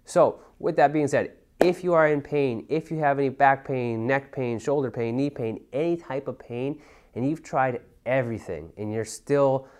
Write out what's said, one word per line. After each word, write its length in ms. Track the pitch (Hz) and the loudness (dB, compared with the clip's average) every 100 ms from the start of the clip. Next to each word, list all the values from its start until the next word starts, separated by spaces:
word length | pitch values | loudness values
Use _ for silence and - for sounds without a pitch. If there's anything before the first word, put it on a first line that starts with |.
So 360 | - 175 139 - - - | -2 2 2 2 -14 -6
with 160 | 175 160 | -2 2
that 160 | 143 | 4
being 140 | 156 139 | 4 2
said, 280 | 131 95 - _ - | 0 -2 -8 _ 2
if 240 | 175 180 | 2 2
you 100 | 180 | 2
are 140 | 160 151 | 4 4
in 120 | 143 | 2
pain, 460 | 139 147 135 113 - | -2 0 0 -2 -4
if 220 | 156 156 | -4 -4
you 80 | 156 | -2
have 220 | 147 139 | 0 2
any 80 | 135 | 0
back 360 | 127 139 135 | 4 4 4
pain, 420 | - 131 120 113 117 | -2 -4 -2 -2 0
neck 260 | 135 135 | -2 -2
pain, 260 | 139 123 110 | -6 -4 -4
shoulder 320 | 147 143 127 | -2 -2 -2
pain, 260 | 120 117 123 | -4 -4 -2
knee 140 | 143 | -4
pain, 340 | 143 113 107 - | -4 -6 -6 -8
any 240 | 135 170 170 | -4 -2 -4
type 300 | - 135 135 | -6 -8 -8
of 120 | 127 | -10
pain, 420 | - 120 139 156 - - _ | -10 -6 -6 -6 -14 -20 _
and 140 | 113 135 | -6 -4
you've 140 | 160 | -4
tried 380 | - 151 131 120 - _ 117 | -4 -2 0 -2 -12 _ -2
everything 640 | 131 117 107 - 80 80 - | 0 0 -6 -8 -10 -10 -10
and 160 | 107 | -6
you're 120 | 110 | -6
still 640 | 107 - - 143 135 135 135 | -6 -10 0 4 4 2 -4